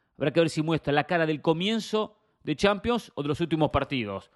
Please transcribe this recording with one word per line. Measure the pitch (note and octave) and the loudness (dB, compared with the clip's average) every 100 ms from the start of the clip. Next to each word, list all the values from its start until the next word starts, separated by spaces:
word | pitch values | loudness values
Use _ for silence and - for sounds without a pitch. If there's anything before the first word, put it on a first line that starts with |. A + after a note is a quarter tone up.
| _ - | _ -4
Habrá | D3 | 0
que | E3 | 2
ver | E3 | 2
si | D#3+ | 0
muestra | D3+ D#3 - | 0 -2 0
la | D3 | 0
cara | C#3+ F3 D#3+ | 2 0 0
del | D3+ | 0
comienzo | E3 E3 F#3+ A3+ - G#3+ G#3 - _ _ | 0 0 0 -2 -2 -2 -4 -8 _ _
de | - D3+ | -6 0
Champions | G3+ G3+ A3+ A#3+ - - | 2 2 0 -2 -4 -8
o | |
de | C#3+ | -4
los | D3 | -2
últimos | E3 D#3+ D3+ | -2 2 2
partidos. | C#3+ C#3 C3+ G#2 G2 - | 2 -2 -4 -4 -8 -12